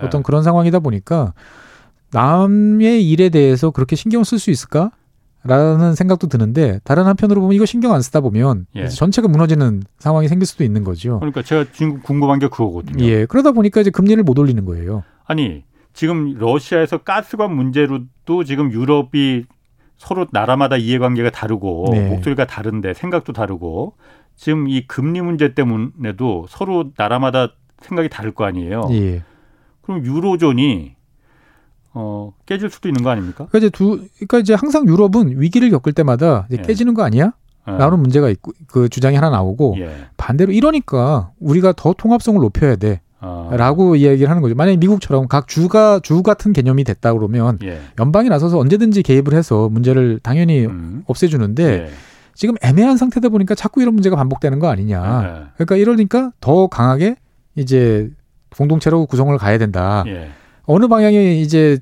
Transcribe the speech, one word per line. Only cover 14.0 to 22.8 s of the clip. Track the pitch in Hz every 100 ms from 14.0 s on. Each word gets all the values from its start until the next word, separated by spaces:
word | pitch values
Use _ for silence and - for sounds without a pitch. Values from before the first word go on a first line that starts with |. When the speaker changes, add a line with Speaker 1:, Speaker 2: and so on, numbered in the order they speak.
| 196 220
Speaker 1:
못 | 180 131
올리는 | 143 117 92
거예요. | 85 87 104 92 _ _
Speaker 2:
아니, | 156 127 76 - _ _
지금 | - 160 170 147 131
러시아에서 | 117 143 - 175 160 165
가스관 | - 196 214 214 208 151
문제로도 | 127 135 143 135 127 _ - 170 151
지금 | 139 147
유럽이 | 110 131 147 135 147 139 123 120 _ _ _ _ _
서로 | - 185 175
나라마다 | 107 110 131 139 131
이해관계가 | 113 123 123 123 117
다르고 | - 110 110 95 85 95
Speaker 1:
네. | 113 98
Speaker 2:
목소리가 | 95 92 139 127
다른데 | - 104 107